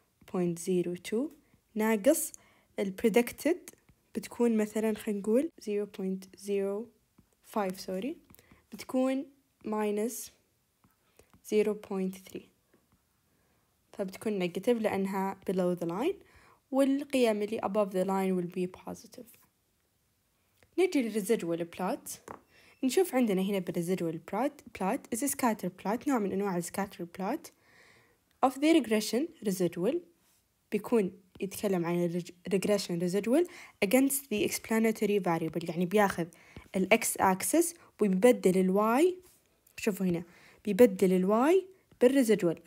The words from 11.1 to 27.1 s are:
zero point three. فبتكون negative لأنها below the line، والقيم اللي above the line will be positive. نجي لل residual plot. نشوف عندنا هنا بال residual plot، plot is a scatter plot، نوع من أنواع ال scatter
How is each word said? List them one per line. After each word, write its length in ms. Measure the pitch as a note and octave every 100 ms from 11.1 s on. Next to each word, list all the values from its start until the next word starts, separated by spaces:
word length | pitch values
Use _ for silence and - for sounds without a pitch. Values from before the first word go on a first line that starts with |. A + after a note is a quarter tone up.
| _ _ - -
zero 200 | G#3+ G#3 G#3 -
point 240 | F#3+ F#3+ F#3+ -
three. 140 | - - _ _ _ _ _ _ _ _ _ _ _ _ _ _
فبتكون 560 | - F#3+ - A3+ G3+ F3+
negative 320 | F#3 A3 A#3
لأنها 580 | G#3 G3 G3 G3 F#3+ - -
below 300 | F#3 F3+ F3
the 80 | E3+
line، 280 | F3+ D#4 - - - - _ -
والقيم 720 | C4 C4+ C#4 C#4+ C4 A#3 G#3
اللي 200 | G#3 A3+
above 280 | G3+ G#3+ G3
the 160 | F#3 F#3
line 340 | F#3+ F#3+ F3+
will 140 | F3 F#3
be 120 | F3+ -
positive. 560 | - F3+ - - A#3 - _ _ _ _ _ _ _ _ _ _ _ _ _ -
نجي 220 | F#4 D4
لل 240 | A3+ G#3+ G3
residual 520 | A3 E3+ E3+ E3+ -
plot. 580 | F#3 D4 - - - - _ _ - -
نشوف 320 | C4 F#4 F4+ C4
عندنا 260 | A#3 F#3
هنا 180 | F#3+ G3
بال 240 | F3+ F3+
residual 480 | E3+ F#3 E3+ D#3+ -
plot، 200 | G3+ C#4+ - - -
plot 400 | F#3+ C4+ - A3+
is 40 |
a 100 | C#4
scatter 380 | - A#3+ G#3+ F3+ -
plot، 240 | F#3+ A#3+ C#4+
نوع 120 | B3
من 120 | G3+
أنواع 260 | F#3+ G3+ F3
ال 60 |
scatter 420 | E3+ - G3 - F3